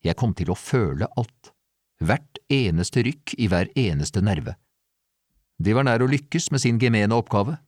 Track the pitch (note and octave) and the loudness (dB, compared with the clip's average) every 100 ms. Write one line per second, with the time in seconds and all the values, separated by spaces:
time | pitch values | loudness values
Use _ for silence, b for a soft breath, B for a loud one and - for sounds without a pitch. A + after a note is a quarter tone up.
0 | E2 E2 A#2 - C#3 F#3+ - C3 F#2+ C#2+ | -4 -2 -2 -2 -4 -4 -2 0 0 -2
1 | A2+ - A2 _ - _ _ _ _ _ | -4 -4 -6 _ -20 _ _ _ _ _
2 | D#2+ F3+ - - _ C3+ A2 E2 F2 C3 | -2 -2 -4 -20 _ 0 2 0 0 0
3 | A#2 - - - G#2+ F2 F#2+ - A2 C#2+ | -2 -4 -12 -4 0 2 0 0 0 0
4 | D2+ G2+ G2+ G2 A#2 G#2 _ _ _ _ | -2 0 0 -2 -6 -14 _ _ _ _
5 | _ _ _ _ _ - E2+ A#2 C3+ A#2 | _ _ _ _ _ -4 0 2 2 2
6 | B2+ C#3+ - - - C#3 B2+ A#2 B2 A2+ | 2 0 -2 -4 -2 0 0 2 2 2
7 | G#2 A2+ - G#2 G#2 D#3+ | 4 2 0 0 0 -6